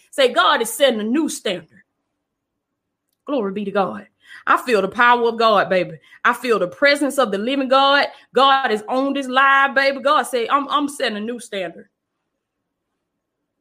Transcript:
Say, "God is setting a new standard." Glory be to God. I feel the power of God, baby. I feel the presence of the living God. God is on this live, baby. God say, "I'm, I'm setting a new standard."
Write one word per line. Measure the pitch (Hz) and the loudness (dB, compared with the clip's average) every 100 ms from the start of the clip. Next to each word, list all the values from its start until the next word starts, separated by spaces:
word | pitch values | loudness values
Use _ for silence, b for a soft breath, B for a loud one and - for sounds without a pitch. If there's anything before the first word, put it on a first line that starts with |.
| b | b
Say, | - 254 | -2 0
"God | 277 359 285 | 2 2 0
is | 226 | -2
setting | - 277 220 | 0 0 0
a | |
new | 214 277 285 | -2 -2 -2
standard." | - 226 180 - _ _ _ _ _ _ _ _ _ _ _ _ _ _ _ | -4 -8 -8 -12 _ _ _ _ _ _ _ _ _ _ _ _ _ _ _
Glory | - 285 196 | -8 -6 -4
be | 196 | -6
to | 196 | -6
God. | 196 180 180 - _ B B B | -4 -4 -6 -18 _ B B B
I | 277 | -2
feel | 254 220 | 0 0
the | 190 | 0
power | 196 240 240 233 | 2 2 4 0
of | 226 | 0
God, | 226 202 165 | 4 4 4
baby. | 185 165 160 b b | 0 -2 -8 b b
I | 220 | -2
feel | 240 247 214 | 0 0 0
the | 180 | -2
presence | - 285 285 285 269 | 2 2 2 0 0
of | 240 | -2
the | 196 | -2
living | 226 277 262 | -4 -2 2
God. | 269 277 277 233 B B | 2 4 2 0 B B
God | 233 269 269 262 | 2 2 2 0
is | 214 - | -4 -4
on | 254 277 | -4 -2
this | 269 262 | -4 -2
live, | 254 277 269 277 | 2 4 4 2
baby. | 247 277 269 | 0 0 0
God | 247 294 | 0 0
say, | 240 247 226 | 0 -4 -2
"I'm, | 285 269 | -2 -2
I'm | 285 285 | -4 -4
setting | - 247 208 | -4 -6 -6
a | |
new | 220 240 | -8 -10
standard." | - 202 175 - - _ _ _ _ _ _ _ _ _ _ _ _ _ _ _ _ _ | -10 -10 -10 -12 -20 _ _ _ _ _ _ _ _ _ _ _ _ _ _ _ _ _